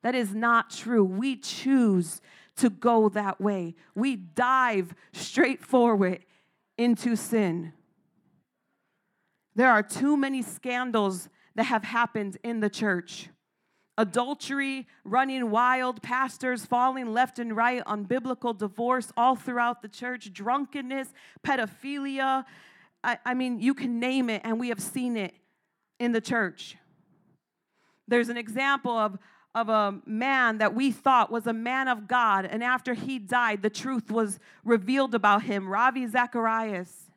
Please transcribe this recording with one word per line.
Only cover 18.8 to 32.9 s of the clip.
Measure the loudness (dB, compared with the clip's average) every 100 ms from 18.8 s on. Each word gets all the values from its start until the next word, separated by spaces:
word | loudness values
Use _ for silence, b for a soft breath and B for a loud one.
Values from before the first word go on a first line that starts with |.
| 0 0 -2 2
all | 2 2
throughout | -2 -2 -2 -4
the | -12
church, | -12 -10 -10 -14
drunkenness, | -8 -4 -2 -4 -8 -8 -8 -8 -14 B B -2
pedophilia. | 0 -2 -6 -10 -8 -6 -2 0 0 -4 B B B B _
I, | -4 -4 -4
I |
mean, | -2 -2 0
you | 0
can | 0 -2 -2
name | 0 0 0
it, | -2 -2
and | -2
we | -2
have | -6
seen | -6 -4 -4 -2
it | -6 _ _ _ _ _ _ _
in | 0
the | 0
church. | 0 -2 -2 -4 -18 -20 _ _ _ _ _ _ _ _ _ _ _ _ 0
There's | 0 2
an | -4
example | -6 -2 0 0 0 -2
of, | -2 -4 b b b
of | -4 0
a | 2 2 -4 -8
man | -4 0 2 2 2
that | 0
we | 2 0
thought | 2 4 4 4
was | 0 -4
a |
man | -4 -4 -2 -2
of | -2 0
God, | 2 4 2 0
and | -4
after | 0 -2 -2